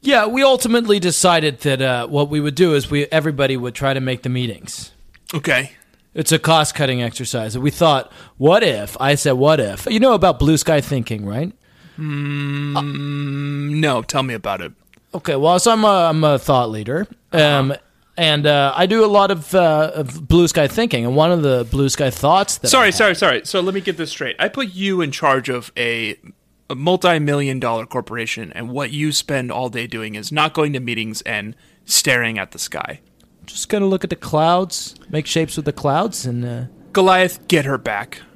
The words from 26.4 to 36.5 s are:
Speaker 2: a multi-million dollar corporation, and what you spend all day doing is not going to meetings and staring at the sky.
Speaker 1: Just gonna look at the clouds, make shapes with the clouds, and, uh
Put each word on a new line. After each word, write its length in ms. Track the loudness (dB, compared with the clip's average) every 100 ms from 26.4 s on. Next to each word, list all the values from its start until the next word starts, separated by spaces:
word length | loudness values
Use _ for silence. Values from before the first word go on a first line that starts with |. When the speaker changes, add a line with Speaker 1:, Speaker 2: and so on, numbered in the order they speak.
| _ _ _
Speaker 2:
a 60 |
multi-million 840 | -4 0 2 2 2 2 0 0 -2
dollar 260 | -2 -4 -4
corporation, 680 | -8 -6 -8 -6 -8 -10
and 160 | -12 -10
what 200 | -8 -6
you 220 | -4 -2
spend 400 | -2 -2 -4 -4
all 160 | -6 -6
day 180 | -6 -8
doing 280 | -8 -8
is 180 | -10 -6
not 200 | -2 0
going 180 | 0 -2
to 60 | -2
meetings 400 | -6 -6 -6 -8
and 320 | -6 -8 -8 -16 _ _
staring 540 | -4 -2 2 2 0 -4
at 120 | -8
the 60 | -10
sky. 420 | -10 -8 -10 -12 _ _ _ _ -18
Speaker 1:
Just 220 | -14 -4
gonna 180 | 0 0
look 160 | 0
at 80 | -4
the 60 | -8
clouds, 800 | -4 0 2 2 0 -8 -12 -16 -8
make 180 | -6 -2
shapes 300 | -2 -2 -4
with 100 | -6
the 60 |
clouds, 540 | -4 -2 0 -2 -6 -6
and, 180 | -6
uh 180 | -6